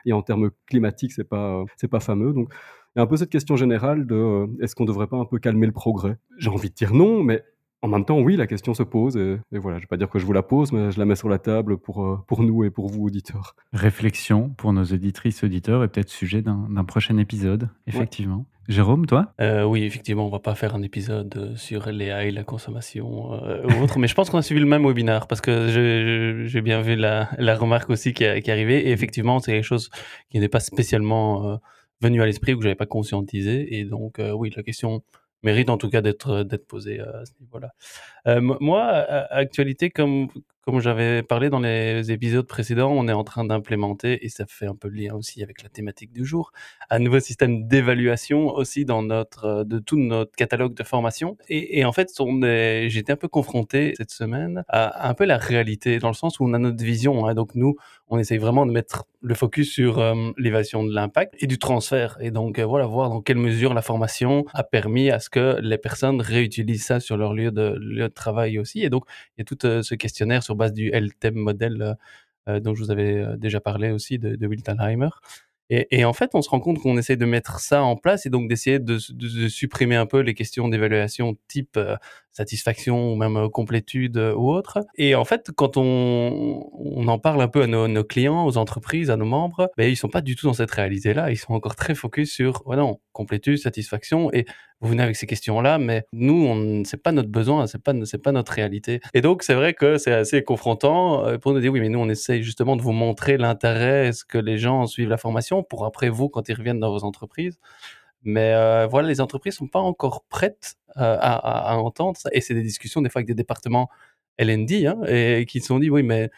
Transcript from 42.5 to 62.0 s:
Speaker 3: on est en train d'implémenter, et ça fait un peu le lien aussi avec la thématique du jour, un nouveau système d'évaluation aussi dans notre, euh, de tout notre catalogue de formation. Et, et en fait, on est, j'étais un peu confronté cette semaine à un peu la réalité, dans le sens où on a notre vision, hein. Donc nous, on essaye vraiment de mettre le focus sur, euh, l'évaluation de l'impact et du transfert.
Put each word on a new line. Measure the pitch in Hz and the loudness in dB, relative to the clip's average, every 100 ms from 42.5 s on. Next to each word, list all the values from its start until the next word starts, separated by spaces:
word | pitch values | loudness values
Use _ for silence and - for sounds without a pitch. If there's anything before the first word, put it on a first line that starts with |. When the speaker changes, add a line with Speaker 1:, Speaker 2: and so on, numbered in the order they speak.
| - 107 117 135 | -4 -2 2 2
Speaker 3:
on | 143 117 | 2 0
est | |
en | 107 | 0
train | - 120 | -2 -4
d'implémenter, | 110 107 104 107 104 98 123 123 | -2 -2 -2 -2 -2 -2 -4 -4
et | 120 | -6
ça | - 101 | -10 -12
fait | - | -8
un | 101 | -10
peu | 98 101 | -8 -10
le | |
lien | 107 101 | -8 -8
aussi | 107 113 - | -8 -12 -12
avec | 101 - | -14 -14
la | 101 | -18
thématique | - 104 - 107 | -12 -12 -12 -14
du | 120 | -8
jour, | 135 165 156 - - - - | -4 -4 -6 -12 -20 -14 -2
un | 117 | 0
nouveau | 120 131 | 4 2
système | - - 123 113 113 | 2 0 0 0 2
d'évaluation | 135 123 120 120 120 - 147 151 | 4 4 2 2 0 0 0 0
aussi | 139 131 143 | 0 -4 -2
dans | 131 110 | -2 0
notre, | 110 110 110 - | 0 -2 -4 -6
euh, | 107 104 | -4 -2
de | 107 113 | -2 -4
tout | - 151 | 0 0
notre | 123 113 110 | 2 0 -2
catalogue | - 147 120 127 | -2 0 0 -2
de | 117 | -4
formation. | 113 123 117 - 170 208 - | -4 -2 -2 -4 -8 -8 -6
Et, | 156 - 151 | -6 -2 0
et | |
en | 127 | 2
fait, | 185 185 - | 2 -2 -2
on | 127 131 | 0 2
est, | 123 117 113 110 113 | 2 2 2 0 -2
j'étais | 107 120 | -2 -2
un | 143 | -4
peu | 175 | -2
confronté | 151 - 120 107 139 147 - | -2 0 -2 0 0 0 -4
cette | 107 | -10
semaine | - 113 131 170 127 - | -8 -6 -4 -6 -8 -2
à | 113 110 - 127 | 0 0 -2 -2
un | |
peu | 120 | 0
la | 196 120 | 2 2
réalité, | - 120 110 104 123 113 | 2 0 0 -2 -2 0
dans | 117 | 0
le | |
sens | 113 165 - | -2 -4 0
où | |
on | 123 | 2
a | 120 | 2
notre | 120 117 | 0 0
vision, | 117 113 135 123 110 | -2 0 2 2 2
hein. | |
Donc | 110 107 | 0 -2
nous, | 123 139 143 - _ - | 0 0 0 -6 _ -4
on | 113 | -2
essaye | 104 113 | 0 0
vraiment | 110 131 | 2 4
de | 127 | 4
mettre | 117 - - - _ | 2 -2 -8 -12 _
le | 120 | -4
focus | 113 123 151 143 | 0 0 0 0
sur, | - 123 113 | 2 2 4
euh, | 113 113 113 - | 2 0 -4 -2
l'évaluation | 120 110 104 110 | 0 0 0 -2
de | 107 | -2
l'impact | 104 104 160 202 - | -2 0 0 -2 -4
et | 135 | -4
du | 131 | -2
transfert. | - 120 - 135 | 0 -2 0 0